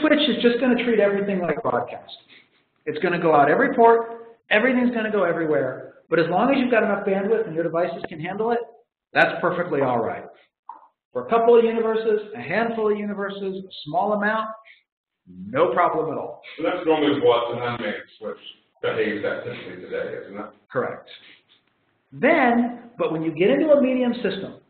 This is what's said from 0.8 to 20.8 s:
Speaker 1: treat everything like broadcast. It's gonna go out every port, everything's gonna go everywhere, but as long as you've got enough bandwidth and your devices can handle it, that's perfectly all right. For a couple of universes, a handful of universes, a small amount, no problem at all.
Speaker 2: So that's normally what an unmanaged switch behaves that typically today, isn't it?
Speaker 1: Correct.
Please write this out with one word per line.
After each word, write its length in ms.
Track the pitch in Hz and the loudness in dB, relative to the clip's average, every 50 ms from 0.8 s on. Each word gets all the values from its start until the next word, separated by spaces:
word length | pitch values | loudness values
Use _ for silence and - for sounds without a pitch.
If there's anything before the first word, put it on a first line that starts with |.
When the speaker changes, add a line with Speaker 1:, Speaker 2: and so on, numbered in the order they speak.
Speaker 1:
treat 160 | 247 240 220 202 | 0 0 2 2
everything 420 | 202 202 196 196 196 202 190 180 | 2 2 0 0 -2 -2 -2 -2
like 220 | 175 160 151 151 | -2 -4 -4 -4
broadcast. 540 | 135 127 120 120 - - 113 - - - - - _ _ - - _ _ _ _ _ _ _ _ _ | -4 -2 -2 -2 -4 -6 -10 -14 -16 -18 -20 -20 _ _ -20 -20 _ _ _ _ _ _ _ _ _
It's 140 | 151 147 - | -8 -4 -2
gonna 220 | 185 175 175 165 | -2 -2 0 2
go 140 | 160 160 151 | 2 4 6
out 140 | 143 139 143 | 6 6 6
every 260 | 170 208 277 262 - | 4 4 2 2 4
port, 600 | 233 233 233 233 226 - - - - - - - _ _ - | 6 6 8 6 6 2 -2 -10 -14 -16 -20 -20 _ _ 0
everything's 440 | 190 214 240 262 247 247 240 240 233 | 2 2 4 2 2 2 2 0 0
gonna 180 | 226 214 214 | -2 -2 -2
go 100 | 208 202 | 0 0
everywhere, 720 | 180 170 165 165 165 151 147 139 135 127 - - - - - - _ _ | 0 0 0 0 0 0 0 0 0 -2 -6 -8 -12 -16 -20 -20 _ _
but 80 | 160 165 | 0 0
as 80 | 160 165 | 2 2
long 200 | 175 190 233 269 | 2 2 2 2
as 60 | 277 247 | 2 2
you've 120 | 247 233 | 2 2
got 120 | 240 214 | 2 2
enough 240 | 208 208 196 190 - | 2 2 0 0 0
bandwidth 400 | 202 190 196 202 214 226 214 220 | -2 -2 0 0 0 0 0 0
and 80 | 165 156 | -2 -4
your 100 | 165 170 | -4 -4
devices 380 | 165 156 170 180 175 180 190 - - | -2 0 -2 -2 -2 -4 -8 -12 -12
can 120 | 175 151 | -12 -10
handle 300 | 160 180 190 202 220 233 | -8 -8 -4 -4 -2 0
it, 80 | 233 240 - - - - _ _ _ _ _ _ | 0 -2 -4 -6 -14 -20 _ _ _ _ _ _
that's 280 | - 143 170 - - - | 2 2 2 2 2 -2
perfectly 420 | - 170 175 175 170 160 156 139 | -2 -2 -2 -2 -2 -2 0 0
all 180 | 135 127 123 113 | 0 0 0 0
right. 240 | 110 117 98 95 - - - _ _ _ _ _ _ - - - - _ _ _ _ _ | -2 -4 -6 -8 -12 -16 -20 _ _ _ _ _ _ -20 -20 -20 -20 _ _ _ _ _
For 140 | _ 127 120 | _ -10 -4
a 40 | - | 0
couple 280 | 226 226 226 240 240 233 | 0 2 6 6 6 6
of 60 | 226 | 6
universes, 640 | 226 226 226 214 220 220 220 226 226 208 - - - - | 4 0 -2 -2 0 -2 -2 0 0 0 -2 -2 -8 -12
a 40 | 120 | -12
handful 520 | - 151 175 214 233 220 226 226 214 208 | -8 -4 -2 -2 -2 -2 -2 -2 -2 -2
of 60 | 208 208 | -2 -2
universes, 640 | 208 208 196 196 202 196 196 196 202 190 190 190 190 | -4 -6 -6 -6 -8 -8 -8 -8 -8 -8 -8 -10 -12
a 40 | - - - - | -14 -16 -16 -12
small 280 | 147 160 180 202 208 | -4 -2 -2 0 0
amount, 380 | 208 202 208 214 220 220 220 - - - _ - - _ _ _ _ _ _ _ _ _ _ | 0 0 0 0 -2 -2 -4 -6 -10 -14 _ -20 -20 _ _ _ _ _ _ _ _ _ _
no 460 | 90 90 92 95 104 120 143 175 - | -20 -18 -16 -12 -4 0 2 2 2
problem 400 | 170 175 170 160 - 160 160 156 | 2 2 2 2 0 -2 -4 -4
at 60 | 131 110 | -6 -8
all. 240 | 92 - - - - - - 147 | -8 -10 -12 -16 -18 -18 -10 -4
Speaker 2:
So 60 | 160 | -4
that's 200 | 175 180 175 - | -2 -2 -2 0
normally 360 | 160 156 151 143 143 135 127 | 0 2 2 4 2 2 4
what 320 | 120 160 - - - - 123 | 4 4 4 4 0 -2 -4
an 40 | 120 | -4
unmanaged 600 | 120 120 117 117 113 104 98 - - - _ _ | -4 -6 -6 -6 -6 -6 -8 -8 -12 -18 _ _
switch 180 | 110 101 - - - - - _ _ _ _ _ | -12 -12 -12 -12 -16 -20 -20 _ _ _ _ _
behaves 400 | - 120 - 113 107 104 101 101 | -6 -4 -2 -2 -2 -2 -2 -4
that 220 | - - - - - | -4 -4 -4 -6 -8
typically 380 | 120 - - 98 92 90 - | -10 -12 -12 -14 -14 -14 -14
today, 360 | - - - - - - 110 - - | -12 -8 -6 -6 -6 -6 -8 -10 -12
isn't 140 | 98 101 104 | -12 -14 -14
it? 80 | 107 - - _ _ _ | -14 -14 -16 _ _ _
Speaker 1:
Correct. 380 | - 131 | -6 -4